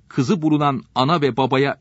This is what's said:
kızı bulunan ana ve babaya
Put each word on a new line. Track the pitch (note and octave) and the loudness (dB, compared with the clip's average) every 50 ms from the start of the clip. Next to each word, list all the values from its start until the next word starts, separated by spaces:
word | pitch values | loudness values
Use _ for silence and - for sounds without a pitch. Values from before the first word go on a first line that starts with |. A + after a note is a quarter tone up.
| _ _ | _ _
kızı | - - C3 B2 A3 E3+ | -4 -2 0 0 0 0
bulunan | D3+ D#3 D3+ D3 D3 C#3+ C3+ B2 - _ - | 0 0 0 2 0 0 -2 -4 -8 _ -2
ana | A#2+ C3 C#3+ F3 E3 | -2 0 0 0 0
ve | C#3+ C3+ A2+ | 0 -2 0
babaya | C3+ C3+ B2 C#3 C3 C#3 C#3 - - | 0 0 0 2 0 0 0 -2 -6